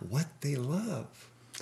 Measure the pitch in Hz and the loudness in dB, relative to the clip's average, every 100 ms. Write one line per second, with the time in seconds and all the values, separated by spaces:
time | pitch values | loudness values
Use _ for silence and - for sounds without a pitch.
0 | 87 123 170 - 143 139 123 175 226 139 | 2 0 0 0 0 2 2 2 2 0
1 | 113 - - - - - | -2 -10 -20 -20 -14 -12